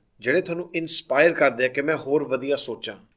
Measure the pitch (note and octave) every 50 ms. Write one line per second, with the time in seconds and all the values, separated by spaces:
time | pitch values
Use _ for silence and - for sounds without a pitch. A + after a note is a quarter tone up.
0 | _ _ _ _ G#2+ B2 C#3+ F3+ F#3 F3 E3+ E3+ F3 F3 - E3+ E3 D#3 - -
1 | - - B2+ C#3 D#3 F3 E3 - D#3 C#3 A#2+ A#2 B2+ B2+ B2+ C#3+ C#3 D3+ D#3+ C#3+
2 | B2+ C3 C#3 D3+ C#3+ B2+ C3 B2+ B2+ C#3 C#3+ C3 - - A2+ - - A2+ G2+ F#2+
3 | - _ _